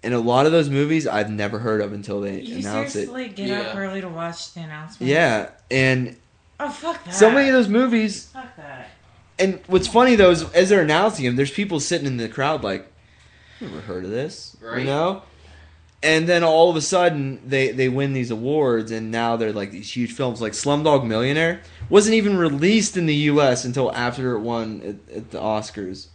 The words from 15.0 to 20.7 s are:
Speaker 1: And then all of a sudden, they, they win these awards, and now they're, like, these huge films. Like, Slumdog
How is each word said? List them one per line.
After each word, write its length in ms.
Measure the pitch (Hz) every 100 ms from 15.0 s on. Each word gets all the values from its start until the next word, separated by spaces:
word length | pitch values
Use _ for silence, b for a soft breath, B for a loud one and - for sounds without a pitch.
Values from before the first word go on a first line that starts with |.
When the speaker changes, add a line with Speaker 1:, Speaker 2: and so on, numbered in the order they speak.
| 170 196 b b b b b b b _
Speaker 1:
And 260 | 156 160 165
then 160 | 175
all 240 | 170 160 170
of 60 | 160
a 60 |
sudden, 580 | 143 185 175 151 135 131 131
they, 260 | 135 131
they 160 | 123 131
win 240 | 127 139
these 180 | 135 120
awards, 600 | 110 123 151 135 117 110
and 200 | 113 110
now 260 | 117 117 117
they're, 180 | 113
like, 160 | 104 101
these 200 | 101 104 127
huge 160 | 117
films. 260 | - 131 110
Like, 120 | 113
Slumdog 540 | 107 143